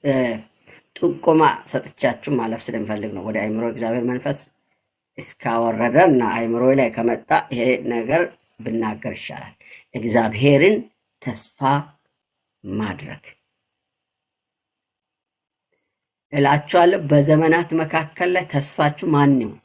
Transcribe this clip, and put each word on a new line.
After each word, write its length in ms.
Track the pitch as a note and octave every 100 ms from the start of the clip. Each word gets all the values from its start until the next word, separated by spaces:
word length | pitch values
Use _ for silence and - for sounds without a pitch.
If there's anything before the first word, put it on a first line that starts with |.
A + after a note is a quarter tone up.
እ፣ 100 | D3 C3 B2 A2 - _ _ - _
ጥቆማ 480 | - E3+ - - D#3+ D3+ - -
ሰጥቻችሁ 640 | C3 - _ C3 A#2 -
ማለፍ 280 | C3+ A2+ A2+
ስለምፈልግ 500 | - A#2 G#2+ G#2 G#2+
ነው። 120 | G2
ወደ 140 | G2+ G#2+
አእምሮ 260 | G#2+ A2 A#2
እግዚአብሔር 380 | A2+ A2+ A#2+
መንፈስ 360 | A#2+ B2 C#3+ C#3+ - _ _ _ _ _ _ -
እስካወረደ 800 | - - B2+ A#2 A#2 A2 A#2+ C3
እና 180 | F3+ C3 A2+
አእምሮ 340 | A2+ A#2 A#2 B2+
ላይ 180 | C3+ A#2+
ከመጣ 380 | A2 A#2 A2+ - D#3 -
ይሄ 120 | B2 A#2+ B2 -
ነገር 360 | A#2+ A2+ D#3 F3 - _ _
ብናገር 540 | A2+ A2+ A2+ G#2+ B2
ይሻላል። 420 | A2+ - - - _ - - _ A#2+
እግዚአብሔርን 800 | A2+ A#2 A2 A2 C#3 C#3 F3+ G#3+ - _ _ _
ተስፋ 380 | C3 A2 - _ C3+ C#3+ D3 _ _ _ _ _ _ _
ማድረግ 600 | - A3 G#3+ C#3 D3 D3+ - _ _ _ _ _ _ _ _ _ _ _ _ _ _ _ _ _ _ _ _ _ _ _ _ _ _ _ _ _ _
እላችኋለሁ። 680 | C#3+ C#3 D3 - F3+ F3 F#3+
በዘመናት 680 | D3 D3 C#3+ D3+ D#3+ E3+ F3
መካከል 560 | E3 D#3 E3 D#3 - F3+
ላይ 140 | F3+ D#3
ተስፋችሁ 600 | C#3+ C#3+ - D3 D3 F#3
ማን 260 | D3 C#3+ C3+
ይሁን? 200 | A2 -